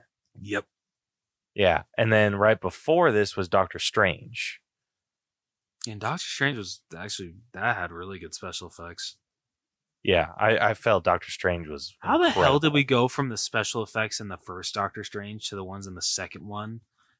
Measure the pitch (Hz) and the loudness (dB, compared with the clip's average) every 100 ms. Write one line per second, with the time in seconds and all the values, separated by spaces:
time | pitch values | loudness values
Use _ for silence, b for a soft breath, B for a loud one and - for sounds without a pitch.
0 | _ _ _ - 98 101 - _ _ _ | _ _ _ -18 -8 -6 -8 _ _ _
1 | _ _ _ _ _ - 95 80 - - | _ _ _ _ _ 2 4 4 0 0
2 | 113 107 104 101 107 110 92 - - 165 | 4 6 6 6 4 4 0 -4 2 4
3 | 165 107 101 - 90 101 92 107 - - | 6 4 2 -2 2 2 2 -2 0 4
4 | 98 78 107 117 - - _ _ _ _ | 2 2 -8 -10 -10 -10 _ _ _ _
5 | _ _ _ _ _ _ _ _ - 104 | _ _ _ _ _ _ _ _ -10 -6
6 | 107 170 - - 139 123 92 - _ 165 | -6 -6 -8 -2 -2 -2 -8 -12 _ -12
7 | 156 - 90 85 _ 87 110 101 87 85 | -10 -10 -10 -16 _ -4 -2 -2 -4 -8
8 | 92 95 82 - 95 - 87 - 85 85 | -12 -12 -12 -12 -10 -10 -12 -14 -14 -12
9 | - - _ _ _ _ _ _ _ _ | -12 -14 _ _ _ _ _ _ _ _
10 | - 90 80 - 107 113 107 107 117 98 | 2 4 2 0 2 4 2 2 2 4
11 | 87 87 - - 92 87 78 71 - - | 4 2 -2 -2 0 0 -4 -10 -12 -8
12 | - 302 349 147 135 143 156 147 135 123 | 0 2 4 4 4 4 4 2 2 2
13 | 127 - 135 107 - 113 104 120 104 117 | 2 0 -4 -4 -2 -2 -2 -4 -4 -4
14 | 110 - 107 90 - 90 90 104 98 107 | -4 -6 -8 -12 -12 -10 -6 -4 -4 -6
15 | 104 104 101 107 - 101 92 98 98 90 | -10 -10 -10 -10 -10 -8 -10 -10 -12 -6
16 | - - 90 95 98 104 107 113 - _ | -4 -4 -6 -12 -12 -10 -10 -12 -16 _
17 | _ | _